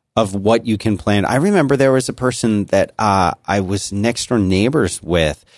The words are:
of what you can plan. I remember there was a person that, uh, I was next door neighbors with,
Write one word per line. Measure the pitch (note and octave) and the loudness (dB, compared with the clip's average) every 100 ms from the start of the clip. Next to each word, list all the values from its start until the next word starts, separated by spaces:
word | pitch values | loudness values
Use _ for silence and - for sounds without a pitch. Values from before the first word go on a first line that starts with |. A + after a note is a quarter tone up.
| _ - | _ -2
of | G#2 | -2
what | G2+ G2+ A#2 A#2 | -2 0 0 0
you | G#2+ | -2
can | A2+ G2+ | -2 -4
plan. | - G#2 F#2+ | 0 0 2
I | B2+ | 0
remember | F#3 G3+ C#3 C#3 | 2 2 2 2
there | C3+ | 4
was | C3 B2 | 2 0
a | |
person | A#2 B2+ A#2 A#2 G#2 F#2+ | -4 -4 -2 0 0 0
that, | G2 - - | 0 0 0
uh, | G#2+ G2 F2 - - | 0 2 2 -2 -4
I | G2+ | -4
was | F#2 G2+ - | -2 -4 -4
next | G2+ A2+ A#2 - | -4 -2 -4 -2
door | A#2+ | 0
neighbors | F#2 F#2 A2+ D3+ G#2 - | 2 2 2 0 -2 -4
with, | D2+ E2+ D#2 - _ | -2 0 0 -2 _